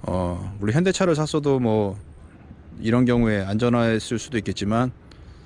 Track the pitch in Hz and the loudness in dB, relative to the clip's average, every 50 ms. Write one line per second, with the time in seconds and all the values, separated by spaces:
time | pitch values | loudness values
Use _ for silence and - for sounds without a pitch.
0 | - - 87 92 90 87 90 87 95 98 101 104 101 107 110 160 180 190 185 - | -4 -2 -2 -2 -2 -2 -4 -6 -8 -10 -8 -4 -2 0 0 2 2 2 2 2
1 | 190 175 156 147 156 147 - 156 143 143 139 131 123 113 110 110 104 98 95 101 | 2 2 2 2 0 0 -2 0 2 2 2 2 2 2 2 2 2 0 -4 -8
2 | - - - - - - - - - - - - - - - - - 113 113 123 | -14 -18 -20 -20 -20 -20 -20 -20 -20 -20 -20 -20 -20 -20 -16 -6 0 2 2 4
3 | 127 120 120 120 117 110 107 101 95 95 104 110 120 120 120 120 117 113 113 110 | 4 4 4 4 4 2 2 0 0 -2 -2 0 2 2 2 2 2 2 2 0
4 | - - 123 107 - - - 110 98 101 92 - 101 101 110 117 127 127 - - | -2 -4 -6 -6 -6 -4 -6 -4 -4 -4 -6 -4 -2 0 0 0 0 -2 -4 -10
5 | - - - - - - - - - | -20 -20 -20 -20 -20 -20 -20 -20 -20